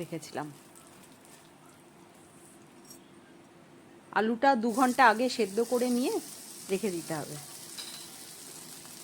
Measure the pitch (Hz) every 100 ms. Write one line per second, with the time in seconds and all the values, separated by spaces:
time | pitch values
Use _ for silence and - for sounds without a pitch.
0 | 165 160 - 123 151 143 - - - -
1 | - - - - - - - - - -
2 | - - - - - - - - - -
3 | - - - - - - - - - -
4 | - 190 220 233 277 262 233 214 254 247
5 | 247 214 254 - 202 196 233 247 247 240
6 | 285 453 - - - - - 190 208 170
7 | 151 160 139 151 - - - - - -
8 | - - - - - - - - - -